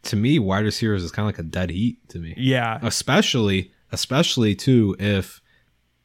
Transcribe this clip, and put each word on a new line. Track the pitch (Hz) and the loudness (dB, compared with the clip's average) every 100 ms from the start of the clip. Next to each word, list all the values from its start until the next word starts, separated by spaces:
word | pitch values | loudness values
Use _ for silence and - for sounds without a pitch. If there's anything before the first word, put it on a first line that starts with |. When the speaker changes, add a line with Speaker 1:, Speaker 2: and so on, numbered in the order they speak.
Speaker 1:
to | - 101 | -4 0
me, | 120 151 | 2 2
wide | 95 98 | 2 0
receivers | 107 - 113 98 | 0 0 -2 -2
is | 85 | -4
kinda | - 104 | -4 -4
like | - | -4
a | |
dead | 80 90 90 | -6 -4 -4
heat | 85 117 120 _ | -2 -2 -4 _
to | 90 | -14
me. | 82 - | -12 -4
Speaker 2:
Yeah. | 131 131 113 113 | 0 0 -2 -4
Speaker 1:
Especially, | 113 - - 160 208 127 104 95 92 _ - | -4 -4 0 2 2 2 2 0 -2 _ -12
especially | 110 - 131 170 - 107 98 | -10 -2 0 0 2 2 2
too, | - 123 101 - | 4 4 4 2
if, | 101 98 - - _ _ _ _ _ _ | 0 0 -2 -12 _ _ _ _ _ _